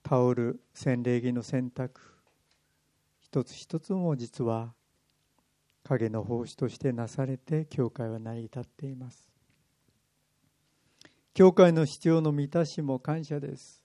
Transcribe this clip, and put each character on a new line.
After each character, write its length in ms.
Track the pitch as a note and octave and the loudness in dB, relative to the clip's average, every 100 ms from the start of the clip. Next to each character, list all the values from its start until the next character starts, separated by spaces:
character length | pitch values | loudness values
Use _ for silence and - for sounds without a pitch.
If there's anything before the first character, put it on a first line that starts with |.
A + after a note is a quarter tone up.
タ 220 | - C3 | 0 2
オ 100 | B2 | 4
ル、 300 | B2 A#2 A#3+ _ | 2 -2 -4 _
洗 300 | - - B2 | -6 -2 -2
礼 180 | B2 B2 | 0 0
着 120 | B2 | 0
の 100 | A#2+ | -4
洗 280 | A2+ C3+ B2+ | -4 -4 -4
濯、 200 | - B2+ - - _ _ _ _ _ _ _ _ _ _ _ | -6 -10 -10 -20 _ _ _ _ _ _ _ _ _ _ _
一 220 | _ C#3+ | _ -4
つ 100 | A#2+ | -4
一 280 | - - E3 | -10 -10 -10
つ 120 | - | -6
も 200 | F#3+ F3 | -4 -2
実 300 | C#3 A#2 - | -4 -6 -6
は 300 | A#2+ A2+ A#2 - _ _ _ _ _ _ _ _ _ _ | -4 -4 -6 -16 _ _ _ _ _ _ _ _ _ _
影 260 | - C3 A2 | -2 0 0
の 140 | A2 | -2
奉 240 | G2+ A#2+ A#2 | -4 -6 -6
仕 100 | - | -6
と 120 | B2+ | -6
し 100 | - | -2
て 140 | C#3+ | -4
な 160 | A#2+ A2+ | -2 -6
さ 180 | - C3+ | -4 -6
れ 100 | C3 | -6
て、 300 | - D#3 D#3 | -4 -4 -4
教 220 | - A#2+ | -2 -4
会 180 | - A2+ | -2 -8
は 120 | A2+ | -8
成 140 | A2+ | -8
り 80 | A#2 | -10
立 180 | A2+ - | -10 -12
っ 20 | |
て 240 | A#2+ _ C#3+ | -14 _ -12
い 80 | |
ま 160 | C3 B2+ | -12 -14
す。 180 | - _ _ _ _ _ _ _ _ _ _ _ _ _ _ _ _ _ _ - _ _ | -20 _ _ _ _ _ _ _ _ _ _ _ _ _ _ _ _ _ _ -20 _ _
教 180 | - F#3 | 8 8
会 200 | F3 F3+ | 10 8
の 120 | E3 | 8
必 220 | D3+ - E3 | 0 0 2
要 140 | E3 | 4
の 100 | D#3 | 2
満 180 | C#3+ C#3+ | 0 0
た 160 | E3+ | 0
し 160 | D3+ - | -2 -4
も 200 | D3 C3 | -4 -4
感 240 | - D#3+ | -4 -6
謝 160 | D#3 D3 | -4 -8
で 160 | C#3+ C#3 | -8 -12
す。 260 | - - | -16 -20